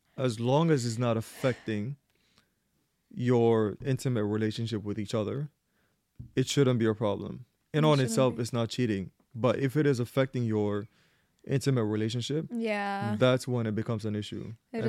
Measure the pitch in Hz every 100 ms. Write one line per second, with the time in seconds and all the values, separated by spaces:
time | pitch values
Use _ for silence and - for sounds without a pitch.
0 | _ - 131 113 117 139 170 147 120 113
1 | 123 113 110 - 131 120 - 107 107 143
2 | _ _ _ _ _ _ _ _ _ _
3 | _ - 123 123 117 113 107 - 143 131
4 | 139 123 104 107 110 107 117 110 101 104
5 | 101 117 101 113 151 _ _ _ _ _
6 | _ _ 123 - 131 - 135 123 110 107
7 | 110 98 98 127 123 _ _ 156 151 143
8 | 127 113 131 117 117 120 113 - 123 98
9 | 90 _ _ 117 120 110 135 131 147 123
10 | 120 - 131 127 117 107 104 101 107 _
11 | _ _ _ _ - 139 139 131 107 107
12 | 110 120 117 143 165 240 226 208 202 196
13 | 107 107 127 127 - 123 113 107 113 113
14 | 107 104 104 101 - 113 _ 233